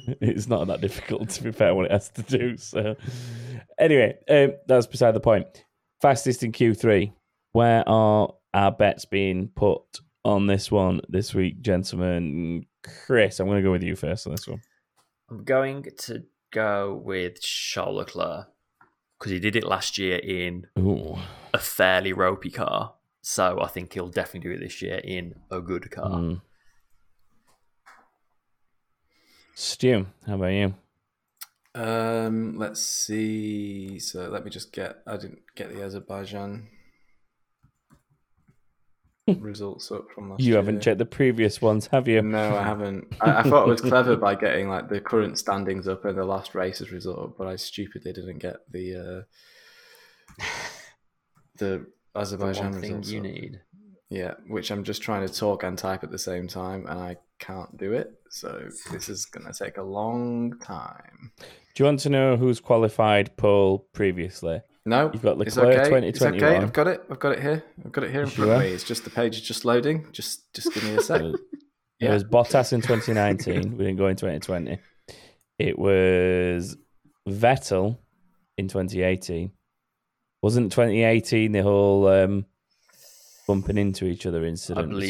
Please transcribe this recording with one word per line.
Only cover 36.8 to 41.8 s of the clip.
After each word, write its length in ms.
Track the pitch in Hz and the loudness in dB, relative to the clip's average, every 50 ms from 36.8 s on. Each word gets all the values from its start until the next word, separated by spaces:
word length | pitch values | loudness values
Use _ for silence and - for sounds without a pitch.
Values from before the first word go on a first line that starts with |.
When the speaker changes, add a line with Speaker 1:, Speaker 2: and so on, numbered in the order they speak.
| _ _ _ _ _ _ _ _ _ _ _ _ _ _ _ _ _ _ _ _ _ _ _ _ _ _ 147 _ _ _ _ _ _ _ _ _ _ _ _ _ _ _ _ _ _ _ _ _ - - | _ _ _ _ _ _ _ _ _ _ _ _ _ _ _ _ _ _ _ _ _ _ _ _ _ _ _ _ _ _ _ _ _ _ _ _ _ _ _ _ _ _ _ _ _ _ _ _ 0 0
Speaker 1:
<laughs> 0 | |
Speaker 3:
results 640 | 190 185 107 104 101 104 101 101 - - - - | 0 0 0 -12 -10 -10 -10 -10 -10 -12 -12 -12
up 140 | 104 101 - - - | -12 -12 -12 -14 -18
from 160 | - 104 98 | -18 -16 -12
last 120 | 98 117 | -4 0
Speaker 1:
You 80 | 131 120 | 2 4
Speaker 3:
year. 60 | 113 104 | 6 4
Speaker 1:
haven't 240 | 98 104 110 101 | 4 2 0 0
checked 180 | - 117 107 95 | 2 2 2 2
the 60 | 117 | 0
previous 540 | - - - 139 127 120 113 110 104 - - | -4 0 2 2 2 4 4 2 2 2 2
ones, 260 | 120 110 107 107 | 2 4 4 2